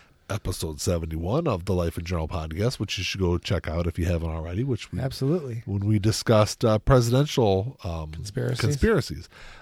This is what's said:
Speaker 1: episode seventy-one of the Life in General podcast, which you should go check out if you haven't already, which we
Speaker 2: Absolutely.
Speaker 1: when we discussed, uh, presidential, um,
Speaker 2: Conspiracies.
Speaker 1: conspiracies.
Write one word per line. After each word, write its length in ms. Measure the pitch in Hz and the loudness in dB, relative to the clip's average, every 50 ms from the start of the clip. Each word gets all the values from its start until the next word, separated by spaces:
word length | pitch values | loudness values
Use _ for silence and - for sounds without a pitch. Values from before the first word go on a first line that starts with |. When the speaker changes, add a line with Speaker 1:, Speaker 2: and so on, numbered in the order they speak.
| - _ _ _ _ - | -20 _ _ _ _ -8
Speaker 1:
episode 520 | 95 101 - 104 92 - - 82 78 73 | -8 -6 -4 -6 -6 -4 -6 -8 -8 -4
seventy-one 680 | - - 90 85 82 80 80 80 82 90 110 156 175 | -2 -2 0 0 -2 -4 -4 -4 -2 -2 -2 0 0
of 200 | 156 113 87 87 | 0 -2 -2 -2
the 60 | 98 95 | 0 0
Life 220 | 90 87 85 - - | 0 0 0 -2 -4
in 60 | 85 | -6
General 220 | 82 90 82 80 | -4 -2 -2 -2
podcast, 540 | 80 - 87 78 80 80 85 101 120 - - | -4 -4 -6 -6 -6 -4 -2 -2 -2 -2 -2
which 180 | 107 98 - - | -4 -4 -4 -4
you 60 | 92 | -4
should 160 | - - 98 | -4 -2 0
go 180 | 92 87 87 85 | 2 2 2 0
check 300 | - - 101 82 - - | 0 -2 -2 -2 -2 -2
out 180 | 78 85 85 | -2 -2 -2
if 140 | 85 - - | -2 -2 -2
you 60 | 85 | 0
haven't 240 | 85 87 82 82 82 | 0 0 0 -2 -4
already, 340 | 80 80 80 82 90 98 127 | -4 -6 -6 -6 -4 -4 -2
which 260 | 143 123 - - - | -2 -2 -4 -6 -8
we 80 | - - | -6 -4
Speaker 2:
Absolutely. 640 | 127 135 127 - 131 135 160 185 147 131 113 117 - | -4 -4 -4 -2 -2 0 0 0 -2 -4 -8 -8 -6
Speaker 1:
when 200 | - 98 101 98 | -4 -2 0 2
we 140 | 104 107 104 | 4 2 4
discussed, 640 | 95 110 104 - - - 117 107 107 98 - - - | 4 2 0 2 2 4 6 6 6 4 2 2 2
uh, 160 | 113 110 107 | 4 4 4
presidential, 960 | - - 135 127 117 117 117 131 147 156 - - 120 101 95 95 95 127 135 - - | 4 6 6 6 6 6 4 4 2 2 2 2 2 4 4 2 0 -2 -6 -8 -8
um, 260 | 95 85 82 80 78 | -6 -6 -6 -6 -8
Speaker 2:
Conspiracies. 500 | 78 82 85 98 - 127 123 123 123 120 | -10 -10 -10 -8 -6 -4 -4 -2 -2 0
Speaker 1:
conspiracies. 680 | - - 147 139 - 214 226 160 - - - - 85 - - - - - - - | 0 0 2 2 2 4 4 4 2 -2 -6 -10 -12 -16 -20 -20 -20 -20 -20 -20